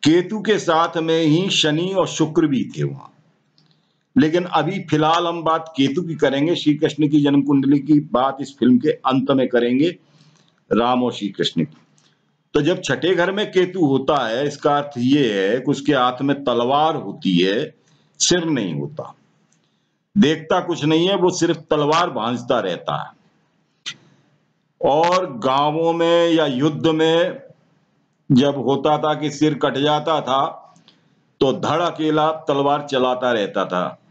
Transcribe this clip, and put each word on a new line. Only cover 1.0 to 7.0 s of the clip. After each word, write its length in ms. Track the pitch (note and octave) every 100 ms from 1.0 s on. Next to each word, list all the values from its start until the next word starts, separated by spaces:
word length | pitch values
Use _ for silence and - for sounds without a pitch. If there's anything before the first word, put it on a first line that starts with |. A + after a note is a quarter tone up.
| D#3+ E3
ही 260 | D#3+ D#3 F#3+
शनि 440 | - D#3+ D3+ F3+ F#3+
और 100 | D3+
शुक्र 400 | - D3+ E3 D#3+
भी 240 | C3 - D#2
थे 60 |
वहां, 280 | C#2+ C#2 - _ _ _ _ _ _ _ _ _ _ -
लेकिन 260 | D3+ E3+
अभी 360 | F3+ E3 D3+ G3
फिलहाल 480 | - D3+ D#3 E3 E3+
हम 160 | E3+
बात 300 | D#3+ D#3+ E3 -
केतु 240 | C3+ C#3
की 140 | E3+ D#3
करेंगे। 400 | C#3+ C3+ D3+ E3
श्री 200 | - D3
कृष्ण 320 | D#3 D3